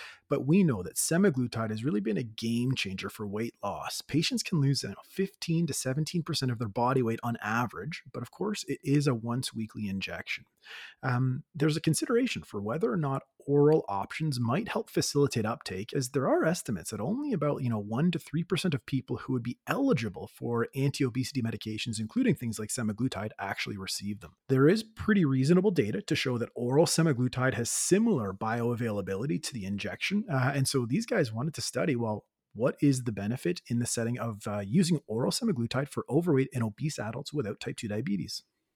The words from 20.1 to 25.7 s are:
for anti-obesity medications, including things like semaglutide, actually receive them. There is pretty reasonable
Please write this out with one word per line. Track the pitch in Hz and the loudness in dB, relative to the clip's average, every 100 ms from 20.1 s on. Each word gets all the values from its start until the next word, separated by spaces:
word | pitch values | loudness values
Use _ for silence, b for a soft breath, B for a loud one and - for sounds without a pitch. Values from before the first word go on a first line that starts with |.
| 87 151 | -8 -12
for | - 123 117 117 135 | -8 -4 -2 -2 0
anti-obesity | 139 - 135 131 123 131 | 0 2 -2 -2 -4 -2
medications, | 113 107 110 110 - 107 | -4 -4 -6 -6 -6 -6
including | 110 240 262 | -4 0 2
things | - 120 107 | 2 -2 -6
like | 107 | -6
semaglutide, | - 110 104 127 98 110 - | -2 -2 0 -2 -2 -8 -6
actually | 98 104 - 104 | -8 -6 -6 -8
receive | 92 - 101 104 | -6 -6 -6 -8
them. | 80 _ - | -12 _ 0
There | 131 143 | 6 8
is | 220 | 6
pretty | - - - 208 | 0 -6 2 4
reasonable | 151 131 135 175 202 | 4 4 6 6 4